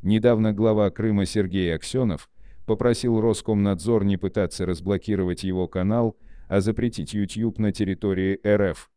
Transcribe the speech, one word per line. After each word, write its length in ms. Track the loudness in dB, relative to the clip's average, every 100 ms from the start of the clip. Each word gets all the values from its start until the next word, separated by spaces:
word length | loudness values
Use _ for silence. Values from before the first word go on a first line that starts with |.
Недавно 500 | 2 4 6 4 2
глава 380 | 2 2 4 2
Крыма 340 | 0 0 0 0
Сергей 480 | 0 0 0 0
Аксенов 560 | -2 -4 -2 -2 -2 -8 -20 -20 -16 -4
попросил 520 | 0 0 0 0 2
Роскомнадзор 840 | 2 0 0 2 2 0 2 2 2
не 120 | 0
пытаться 500 | -2 -2 -4 -2 -4
разблокировать 760 | -4 -2 -2 0 -2 0 -2
его 240 | -4 -2 -2
канал, 480 | -2 0 2 0 -4 -18 -20 -2
а 140 | 0
запретить 540 | 0 0 -2 -4 -6 -4
YouTube 420 | -4 -2 -4 0
на 140 | -2
территории 680 | 0 -2 -2 -2 0 0 0
Р 180 | 2 2
Ф. 300 | 2 -2 -12